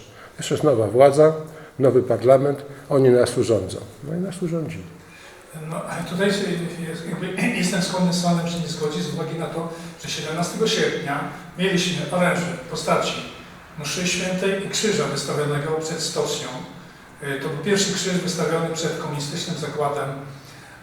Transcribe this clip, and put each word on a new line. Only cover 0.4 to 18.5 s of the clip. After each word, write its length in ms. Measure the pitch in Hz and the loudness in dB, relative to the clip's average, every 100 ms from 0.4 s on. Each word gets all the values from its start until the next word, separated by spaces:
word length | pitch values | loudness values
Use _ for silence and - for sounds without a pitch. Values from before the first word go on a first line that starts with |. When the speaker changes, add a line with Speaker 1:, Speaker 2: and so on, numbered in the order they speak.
| - | -4
Speaker 1:
jest 100 | 143 | 2
nowa 220 | 151 117 104 | 4 4 4
władza, 460 | 120 139 139 156 160 - - - - | 8 8 10 6 6 -4 -14 -14 2
nowy 240 | 135 123 | 6 6
parlament, 640 | - 113 117 135 143 139 - - - | 4 4 8 8 6 -2 -6 -16 0
oni 220 | 143 131 | 6 8
nas 280 | 123 113 131 | 8 6 2
urządzą. 400 | 107 104 90 - - - | 2 2 0 -6 -12 -14
No 120 | 143 170 | -8 -4
i 40 | |
nas 220 | 190 - | -4 -4
urządzili. 400 | 175 165 151 - 90 - - - - - - 160 156 | -4 -2 -4 -8 -12 -18 -20 -20 -20 -20 -18 -14 -10
Speaker 2:
No, 120 | 165 | -8
ale 180 | - 170 | -6 -8
tutaj 260 | 170 175 202 | -4 0 2
się 200 | 196 185 170 170 - 160 | 2 0 -2 -4 -6 -8
jest, 180 | - - | -8 -8
jakby, 340 | - 180 - | -6 -6 0
<clears throat> 200 | 240 - | 0 2
jestem 200 | 180 190 | 0 0
skłonny 300 | 175 180 175 | -2 0 2
z 100 | 175 | 2
panem 260 | 175 170 170 | 2 2 0
się 120 | 170 | -4
nie 80 | - | -4
zgodzić 340 | - 151 160 | -4 -2 -2
z 120 | 151 | -4
uwagi 240 | 165 143 165 | -4 -6 -6
na 80 | 151 | -6
to, 220 | 160 170 170 170 - | -6 -6 -8 -14 -12
że 60 | - | -10
siedemnastego 580 | 156 151 170 175 190 220 | -8 -6 -4 -4 0 0
sierpnia 540 | 180 143 143 139 139 - - - - | 2 0 -2 -4 -4 -6 -10 -12 -2
mieliśmy 520 | 190 175 180 147 - | 2 2 0 -2 -2
oręże 360 | 175 175 - - - - | 2 2 2 -2 -6 -8
w 40 | |
postaci 440 | 156 - - - - - - - - - - | -6 0 2 2 -4 -8 -12 -16 -18 -18 -12
mszy 260 | 147 180 175 | -6 -4 -2
świętej 600 | 180 180 185 196 202 - | 0 0 0 0 0 -2
i 40 | |
krzyża 340 | - 214 151 | 0 2 2
wystawionego 680 | 139 139 - 147 147 143 156 | 0 -2 -2 -2 0 0 0
przed 280 | 160 - 262 | -2 -2 -4
stocznią. 480 | - 156 147 - 127 131 - - - - - - | -2 -2 -2 -2 -6 -8 -12 -14 -18 -20 -20 -12
E, 180 | 139 139 | -6 -6
to 80 | 143 | -4
był 100 | - | -4
pierwszy 360 | 202 196 - | 0 2 2
krzyż 180 | - 185 | -2 -2
wystawiony 600 | 180 - 170 156 | -2 -2 -2 0